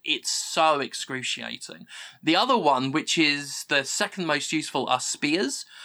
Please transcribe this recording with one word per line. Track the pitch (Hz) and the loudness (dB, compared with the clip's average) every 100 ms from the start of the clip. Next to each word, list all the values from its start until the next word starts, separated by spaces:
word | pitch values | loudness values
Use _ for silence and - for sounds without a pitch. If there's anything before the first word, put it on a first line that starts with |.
It's | - 143 - | -4 -4 -2
so | - - 170 160 147 | -6 -4 2 4 4
excruciating. | 123 - - 131 120 - 117 120 - 80 - - - - | 0 -6 -8 -6 -6 -6 -8 -10 -14 -16 -18 -18 -18 -6
The | 151 170 | 2 4
other | 240 240 | 4 4
one, | 151 131 135 | 6 4 4
which | 151 - 170 | 0 0 2
is | 156 143 143 - - | 2 2 -4 -8 0
the | 143 | 0
second | 202 - 196 - | 0 -2 -2 -2
most | 165 147 - | 0 0 0
useful, | 156 147 143 127 | -2 -2 -2 0
are | 127 | 0
spears, | - - 147 165 262 - - - | -2 -4 0 0 0 -4 -10 -16